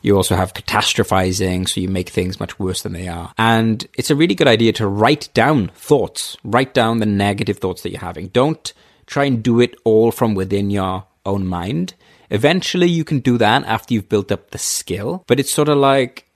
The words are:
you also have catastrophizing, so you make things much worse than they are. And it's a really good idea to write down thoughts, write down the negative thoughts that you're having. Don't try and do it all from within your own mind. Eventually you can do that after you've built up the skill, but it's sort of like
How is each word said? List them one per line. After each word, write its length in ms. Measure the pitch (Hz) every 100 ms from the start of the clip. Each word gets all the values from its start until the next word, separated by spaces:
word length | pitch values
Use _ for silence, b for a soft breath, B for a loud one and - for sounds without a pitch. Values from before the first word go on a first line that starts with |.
you 160 | 95 101
also 180 | 92
have 200 | 92 92
catastrophizing, 1120 | - - 107 - - 104 95 92 92 95 92 92
so 100 | -
you 80 | 92
make 220 | 92 92
things 300 | - 90 92
much 180 | - -
worse 240 | 95 92
than 120 | -
they 140 | 87 90
are. 260 | 85 85 -
And 500 | 113 113 113 110 -
it's 140 | - -
a 60 |
really 200 | 143 170
good 120 | 185 147
idea 260 | 110 113
to 140 | 104 104
write 420 | 98 113 147 -
down 340 | - 120 151 87
thoughts, 640 | - - 143 90 - - -
write 300 | 110 117 135
down 260 | 131 113 113
the 60 |
negative 540 | 107 101 101 101 101 98
thoughts 240 | 95 87
that 80 | 87
you're 80 | 95
having. 280 | 90 82 90
Don't 400 | 123 143 156 - b b b
try 200 | _ 143
and 180 | 143 120
do 160 | 117 117
it 160 | 123 -
all 280 | 117 110 117
from 220 | - 117
within 380 | 98 95 101 101
your 340 | 101 95 92 - _
own 220 | 98 98
mind. 480 | 92 87 92 151 185 - b b b
Eventually 600 | 104 143 180 - 185 175
you 140 | 170
can 160 | 151 143
do 180 | 127 120
that 260 | 107 127
after 280 | - 110 -
you've 160 | 113 -
built 220 | 104 98
up 180 | 98 _
the 80 | -
skill, 680 | - - - 92 110 180 -
but 120 | 131
it's 140 | 135
sort 160 | - 147
of 80 | 143
like 480 | 139 135 123 - _